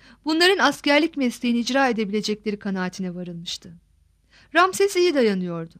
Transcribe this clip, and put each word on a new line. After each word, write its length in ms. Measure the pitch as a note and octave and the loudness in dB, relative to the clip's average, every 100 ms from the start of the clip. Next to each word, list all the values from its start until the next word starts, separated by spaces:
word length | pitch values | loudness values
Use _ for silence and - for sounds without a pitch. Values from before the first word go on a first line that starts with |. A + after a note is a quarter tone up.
| - - C#4+ | -20 -12 -4
Bunların 320 | D#4+ F4+ F#4+ | 2 4 4
askerlik 600 | C4+ C#4+ D4 C#4+ E4 D4 | 2 2 2 2 2 0
mesleğini 420 | B3+ - A#3+ A#3+ | -2 -2 -2 -2
icra 300 | A3+ C#4 C4+ | 0 0 0
edebilecekleri 680 | A3 G#3 G#3 G#3 G#3 G#3+ G#3 | 0 -2 -2 -2 -4 -4 -6
kanaatine 560 | G3+ F#3+ F3+ - F#3 F3 | -6 -4 -6 -6 -10 -8
varılmıştı. 580 | F3+ F3 F3 - F3+ E3+ _ _ _ _ _ _ _ D#4+ | -10 -12 -10 -12 -14 -20 _ _ _ _ _ _ _ 2
Ramses 400 | F#4+ F#4 G4+ F4+ | 2 2 0 4
iyi 180 | F4+ | 2
dayanıyordu. 640 | C#4+ A3+ F#3+ F3+ E3+ E3 - | 4 2 2 -4 -6 -10 -14